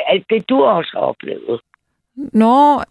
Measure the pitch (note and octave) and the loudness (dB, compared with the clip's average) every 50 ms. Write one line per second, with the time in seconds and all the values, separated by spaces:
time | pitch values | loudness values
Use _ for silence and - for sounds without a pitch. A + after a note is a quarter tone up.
0 | - - F#3 F#3+ - - A3 A3+ - - C4 C4+ C#4 A#3 G3 E3+ D#3 - - - | 2 0 -2 -2 0 -2 -4 -2 -2 0 0 2 2 2 2 0 -2 -6 -6 -4
1 | - - - _ - - - - - - A#2 A2+ _ _ _ _ _ _ _ _ | -4 -4 -4 _ -10 -12 -10 -10 -6 -8 -8 -8 _ _ _ _ _ _ _ _
2 | _ _ _ B3+ D4 - - A3 A3 A3+ B3+ C#4 D4 D4 C#4+ B3 - _ | _ _ _ -14 -14 -2 0 2 2 4 4 4 4 4 2 0 -2 _